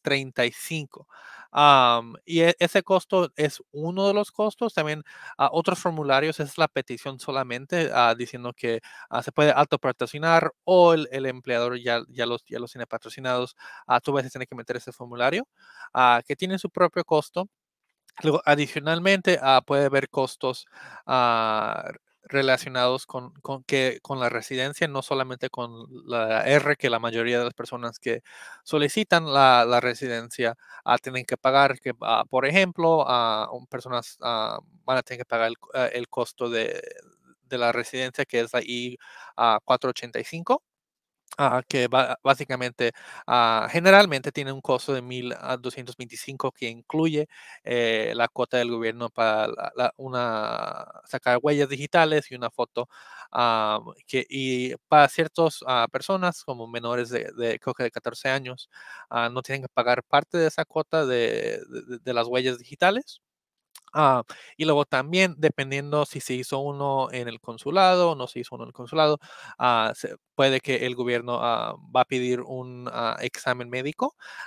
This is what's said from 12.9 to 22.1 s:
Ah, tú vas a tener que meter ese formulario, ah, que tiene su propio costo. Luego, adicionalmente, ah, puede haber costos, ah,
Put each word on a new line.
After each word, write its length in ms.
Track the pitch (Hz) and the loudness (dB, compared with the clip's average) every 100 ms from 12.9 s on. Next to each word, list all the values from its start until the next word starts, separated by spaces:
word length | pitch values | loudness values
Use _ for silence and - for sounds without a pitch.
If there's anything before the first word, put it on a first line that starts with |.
| 117 113 - 131 123 123 - - - - | -10 -10 -8 -2 -2 -2 -8 -20 -12 0
Ah, 120 | 123 | 0
tú 120 | - | 2
vas 140 | 139 127 | 0 -2
a 40 | |
tener 180 | 131 127 | -6 -12
que 80 | 123 | -10
meter 220 | 113 123 | -8 -8
ese 140 | - | -10
formulario, 560 | - 123 120 123 175 262 _ _ - - | -16 -12 -2 0 0 -4 _ _ -20 -6
ah, 280 | - 127 120 - | 2 4 4 0
que 80 | 143 | -6
tiene 240 | 185 185 | -4 -4
su 100 | 175 | -4
propio 340 | - 175 - | 0 2 2
costo. 460 | 165 156 - - 190 _ _ _ _ _ _ - | 0 0 0 -6 -8 _ _ _ _ _ _ -4
Luego, 200 | 151 156 - | 0 2 4
adicionalmente, 920 | 147 143 151 147 165 185 196 185 175 | 2 2 -4 -2 0 2 2 4 2
ah, 200 | 135 131 - | 4 4 4
puede 200 | 139 139 | 2 2
haber 220 | 139 135 | 2 0
costos, 580 | - 131 - 131 127 - - - - - | -2 -2 -2 -6 -6 -10 -20 -20 -14 -2
ah, 840 | 131 123 117 113 107 107 - - - _ | 2 2 2 0 0 -2 -4 -8 -14 _